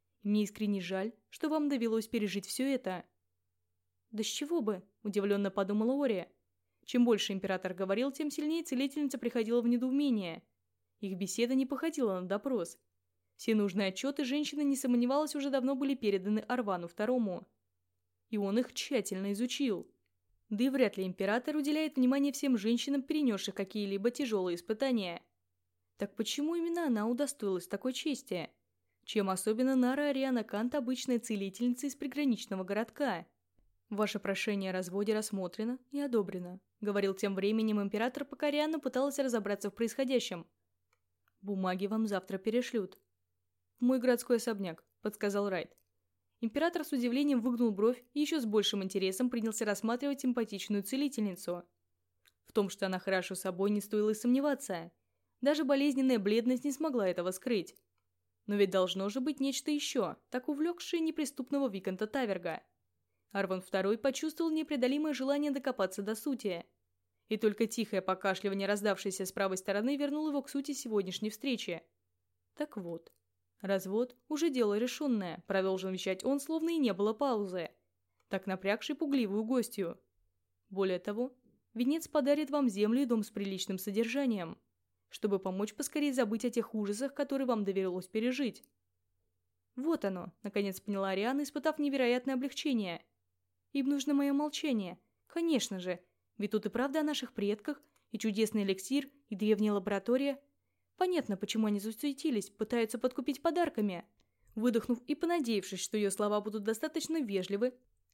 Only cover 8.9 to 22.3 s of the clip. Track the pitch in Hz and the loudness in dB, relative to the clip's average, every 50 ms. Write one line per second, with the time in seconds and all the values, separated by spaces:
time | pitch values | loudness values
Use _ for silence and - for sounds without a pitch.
8.9 | - 302 294 262 277 247 233 240 - 240 220 220 233 240 233 240 240 240 254 254 | 0 -2 -2 -2 -2 -2 -4 -2 0 0 0 2 2 2 4 4 2 2 2 2
9.9 | 262 277 294 277 233 208 185 170 165 - - _ _ _ _ _ _ _ _ _ | 2 2 2 2 2 0 0 -4 -8 -10 -14 _ _ _ _ _ _ _ _ _
10.9 | _ - 208 190 190 175 202 185 - - 240 240 262 262 269 262 285 254 320 330 | _ -8 -6 -6 -4 -4 -4 -4 0 0 2 2 4 2 2 2 0 -2 -2 -2
11.9 | 311 294 254 208 190 180 185 180 196 202 - 277 262 208 170 - - _ _ _ | -2 0 0 0 0 0 -2 -2 -2 -2 -2 -2 -2 -2 -2 -4 -8 _ _ _
12.9 | _ _ _ _ _ _ _ _ _ - - 233 220 214 202 196 170 208 202 190 | _ _ _ _ _ _ _ _ _ -8 0 2 2 4 2 2 2 2 0 0
13.9 | 190 - - 269 277 311 285 247 269 302 302 294 294 294 294 277 277 254 - 254 | 0 -2 -4 -4 -2 -2 -2 0 0 0 -2 -2 -2 0 2 2 2 2 2 4
14.9 | 247 240 240 247 269 294 311 294 - 294 277 285 262 269 247 269 277 254 285 269 | 4 4 4 4 2 2 0 0 -2 -2 -2 0 0 2 2 2 0 0 0 0
15.9 | 277 262 - 202 196 190 185 208 214 214 - - 247 247 226 202 185 175 170 170 | 0 0 2 2 2 2 2 2 0 0 0 0 -2 -2 0 0 -2 -2 -4 -6
16.9 | - - 208 226 254 254 226 196 175 175 - - _ _ _ _ _ _ _ _ | -4 -2 0 0 2 2 2 0 -2 -6 -8 -14 _ _ _ _ _ _ _ _
17.9 | _ _ _ _ _ _ _ - 220 208 202 196 202 240 247 - - - - - | _ _ _ _ _ _ _ -4 -2 0 0 2 2 2 0 0 -2 -8 -6 -2
18.9 | 285 226 202 - 202 190 196 202 202 202 247 247 - - 277 247 196 170 - - | 0 0 0 -2 -4 -4 -2 -2 -2 -2 -2 -2 -2 0 0 0 0 -2 -4 -10
19.9 | _ _ _ _ _ _ _ _ _ _ _ - 214 202 247 277 254 269 247 202 | _ _ _ _ _ _ _ _ _ _ _ -6 -2 0 2 2 4 4 2 2
20.9 | - 190 190 185 175 - 190 196 214 247 247 302 302 302 277 294 302 311 311 302 | 2 -2 -4 -4 -4 -2 0 0 0 0 0 -2 -2 -2 0 0 0 0 0 0
21.9 | - 262 254 254 269 285 277 285 | 0 2 2 4 4 4 2 0